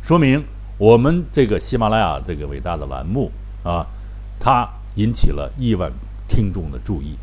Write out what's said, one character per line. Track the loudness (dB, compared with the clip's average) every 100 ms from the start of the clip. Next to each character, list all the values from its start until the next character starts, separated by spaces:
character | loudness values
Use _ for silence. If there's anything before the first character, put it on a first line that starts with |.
说 | 4 4
明 | 6 4 0 -12 -12 2
我 | 6 8
们 | 6 2 0
这 | 2 2
个 | 2
喜 | 0 0
马 | 2
拉 | 2
雅 | 2 -2 -6
这 |
个 | -6 -6
伟 | -6
大 | -6 -6
的 | -6
栏 | -8 -4
目 | -2 -4 -6 -12 -10
啊， | -4 -4 -4 -10 -12 -12 -12 -2
它 | 2 2 0 -8 -10 -2
引 | 0
起 | 4 4
了 | 4 -6 -4
亿 | 0 0
万 | -2 -6 -12 -14 0
听 | 2 2
众 | -2 -6
的 | -8
注 | -6 -6
意。 | -6 -12